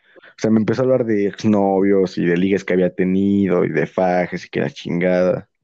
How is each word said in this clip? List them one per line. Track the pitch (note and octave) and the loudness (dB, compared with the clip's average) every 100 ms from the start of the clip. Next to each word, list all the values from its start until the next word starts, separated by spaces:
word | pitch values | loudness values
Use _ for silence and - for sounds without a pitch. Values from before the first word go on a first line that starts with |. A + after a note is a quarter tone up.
| _ - - - | _ -20 -20 -4
o | |
sea, | A2 | 0
me | A2 | 2
empezó | G#2 A2+ | 2 0
a | |
hablar | B2+ C3 | 2 0
de | A2+ G#2 G2+ | 0 0 -2
exnovios | - A2 G#2 G2 F#2+ G2 G2 F#2 - | -2 0 2 2 2 2 2 0 0
y | |
de | F2 F2 | 0 2
ligues | F#2+ G2 | 2 0
que | - | 0
había | F#2 F2+ | 0 0
tenido | F2+ F#2 F#2+ G2 G2 G2 F2+ | 0 -2 0 2 2 2 0
y | E2 | 0
de | - E2 | -2 -4
fajes | - F#2 F2+ F2 F2 - | -2 0 0 -2 -8 -8
y | |
que | - | -6
la | E2+ | -6
chingada. | - - E2+ F2+ F2+ F2+ - - _ | -8 -8 -2 0 0 0 -2 -6 _